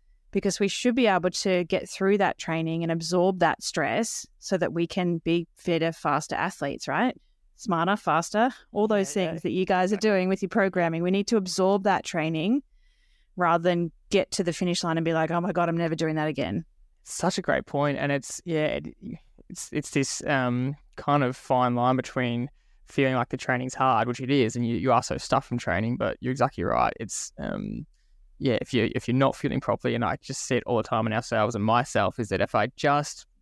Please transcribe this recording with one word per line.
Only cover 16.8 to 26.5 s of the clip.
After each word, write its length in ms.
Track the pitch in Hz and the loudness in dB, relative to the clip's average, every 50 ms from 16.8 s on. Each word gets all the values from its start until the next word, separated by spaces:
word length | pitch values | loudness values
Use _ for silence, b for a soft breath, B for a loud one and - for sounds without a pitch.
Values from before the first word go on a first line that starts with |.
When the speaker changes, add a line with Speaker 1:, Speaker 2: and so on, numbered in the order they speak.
| - _ _ _ _ | -20 _ _ _ _
Speaker 2:
Such 340 | - - - - 202 - - | -14 -6 -2 -2 -2 0 0
a 40 | |
great 240 | 185 - - - - | 0 0 0 0 0
point. 320 | - - 143 143 147 139 - | -2 -2 0 0 0 0 0
And 140 | - 143 | 0 0
it's, 280 | 143 139 139 - - - - | -2 -2 -4 -6 -12 -12 -6
yeah, 220 | 175 170 156 151 151 | -4 -2 0 0 0
it, 280 | - 147 151 - - - - - - - - _ _ - - - | -2 -4 -6 -8 -12 -14 -14 -14 -14 -14 -16 _ _ -20 -20 -18
it's, 200 | - - - - - | -14 -14 -12 -8 -6
it's 160 | 151 147 - | -6 -6 -2
this, 340 | - 143 135 - - - - - | -2 -2 -2 -2 -4 -6 -2 0
um, 480 | 147 135 127 123 123 123 127 135 147 - _ _ _ | 0 2 2 0 0 0 -2 -2 -4 -8 _ _ _
kind 280 | - - - 143 147 139 | -8 -2 2 2 2 2
of 120 | 123 127 | 2 -2
fine 380 | - - - 139 123 127 123 120 | -4 -4 0 2 2 2 2 2
line 220 | 120 120 123 131 | 2 2 2 2
between 540 | 127 127 - - 135 123 120 120 120 120 139 - _ _ _ _ _ - | 2 -2 -4 -4 -4 -2 -2 -2 -4 -6 -6 -10 _ _ _ _ _ -20
feeling 300 | - - - 139 131 131 | -6 -2 0 2 2 2
like 140 | 127 120 - | 0 -2 -2
the 80 | - 131 | -4 -6
training's 360 | - - 131 123 127 131 - | -2 -2 -2 -2 -2 -4 -2
hard, 340 | - 131 131 123 110 113 120 | 0 2 4 4 4 2 0
which 120 | 120 - | -2 -4
it 100 | 131 123 | -2 0
is, 260 | 143 143 123 107 - | 2 4 2 2 2
and 120 | 120 120 113 | 0 -2 -2
you, 80 | 117 | -2
you 160 | 98 87 131 | 0 2 2
are 100 | 120 117 - | 4 2 2
so 140 | - - - | 0 -4 -6
stuffed 300 | - - - 127 - - | -4 0 0 0 0 -2
from 100 | 123 120 | -4 -4
training, 400 | - - 85 90 110 117 123 - | -2 -2 -2 0 0 -2 -2 -2
but 200 | - - - - | -2 -4 -4 -4
you're 120 | - 123 | -4 -4
exactly 320 | 131 139 123 139 | -2 0 0 0